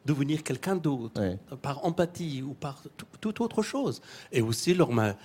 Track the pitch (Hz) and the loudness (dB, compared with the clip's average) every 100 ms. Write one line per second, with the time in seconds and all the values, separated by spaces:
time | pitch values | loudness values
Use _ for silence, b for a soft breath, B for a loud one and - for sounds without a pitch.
0 | 131 147 143 151 - 127 185 190 156 135 | 0 2 2 0 -2 -4 0 0 2 0
1 | 113 - 95 92 - - 135 135 180 170 | -2 -2 -2 -2 -8 -8 -6 -2 0 2
2 | 170 175 170 135 135 139 147 139 - - | 0 -2 -6 -4 -6 -8 -10 -10 -14 -18
3 | - - 220 214 233 - 214 269 233 120 | -20 -6 -4 -2 0 0 0 0 -2 -4
4 | B B B 131 113 113 - 180 147 117 | B B B 0 2 2 4 6 6 4
5 | 107 95 | 2 0